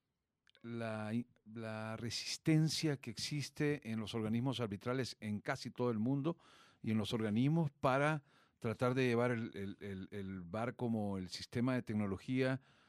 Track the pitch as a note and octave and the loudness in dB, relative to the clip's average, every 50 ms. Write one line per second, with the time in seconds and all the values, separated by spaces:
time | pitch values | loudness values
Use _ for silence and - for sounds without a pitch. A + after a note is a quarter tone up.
0 | _ _ _ _ _ _ _ _ _ _ _ - _ A#2 A#2 A#2 A#2 A2+ A2 A2 | _ _ _ _ _ _ _ _ _ _ _ -16 _ -8 -6 -4 -4 -4 -4 -4
1 | G#2+ G#2+ A2 A#2+ A#2+ - _ _ _ G#2+ A2 A2+ A2+ A2 A2 A2 A2 A2 A2 A2 | -4 -2 -2 -2 -2 -4 _ _ _ -14 -12 -8 -8 -6 -6 -6 -6 -6 -6 -6
2 | A2+ A#2 A2 - - - - - - - D#3+ D#3 D#3 D#3+ D3+ - - D#3 C#3+ C3+ | -6 -4 -4 -6 -6 -6 -8 -2 4 6 6 6 6 4 2 0 0 0 0 0
3 | - - - - - - D3 D3 C3+ - - - D3+ D3 D3 C#3+ - G#2+ A2+ A2 | -4 -10 -8 -6 -6 -4 -4 -4 -4 -6 -4 -2 0 0 0 -2 -2 -4 -4 -4
4 | A2 F#2+ - A#2 A2 G#2+ A2 A#2 B2 C#3 C3 A2+ B2 G#2+ G2 G2 - B2 B2 C3+ | -4 -2 -2 -2 0 2 2 2 2 0 0 0 -2 -2 -4 -4 -2 -2 0 0
5 | B2+ - - - - G#2+ G#2 G2+ - - C#3 C3 - B2 - - B2 B2 A#2 G#2+ | -2 -4 -4 -8 -6 -4 -4 -4 -2 -4 -4 -4 -4 -10 -4 0 0 2 2 2
6 | G#2+ A#2+ C#3 C#3+ C3+ D#3 E3+ - - - - - - - - _ - - A2 A2 | 2 2 2 2 0 -2 -2 -4 -10 -20 -20 -20 -20 -20 -20 _ -2 0 2 2
7 | G#2+ G#2 - A2+ A2 A2 G#2 A2 B2+ C#3+ D#3 E3 E3 D3 - _ - C#3 B2+ C3+ | 2 2 0 0 2 2 4 4 4 6 6 4 2 2 -2 _ 2 4 4 4
8 | C#3+ D3+ D#3 D3+ - _ _ _ _ _ _ _ - A#2+ A2 - C3 B2 B2+ C3 | 4 2 2 0 -4 _ _ _ _ _ _ _ -4 -4 0 2 2 2 4 4
9 | C3 B2+ A#2+ A#2 A#2+ B2 B2 A2+ A2+ G#2 - - G2+ F#2+ G2 - - G2+ G2 F#2+ | 4 4 4 4 4 4 2 0 -2 -4 -6 -8 -8 -8 -8 -8 -8 -8 -8 -8
10 | F#2+ - - G#2 G2 F#2+ F#2+ F#2+ F2+ E2+ F2 G#2+ A2+ A#2+ A#2 - B2+ A#2+ A2+ A2 | -8 -8 -8 -8 -6 -6 -6 -8 -8 -6 -4 -2 -2 -2 -2 -2 -2 0 0 0
11 | G#2 G2+ G2 F#2+ F#2 F2 - - F2+ - - B2 A#2+ C3 B2+ B2 A2+ - A2 G#2+ | 0 0 -2 -2 -4 -4 -6 -10 -10 -4 -2 0 0 2 2 0 -2 0 0 0
12 | G#2+ G2 F#2+ F#2 - - C3 B2+ C3 C3 C3 C3 - - - - - | 0 0 -2 -4 -4 -2 0 2 2 2 2 -2 -4 -12 -20 -20 -20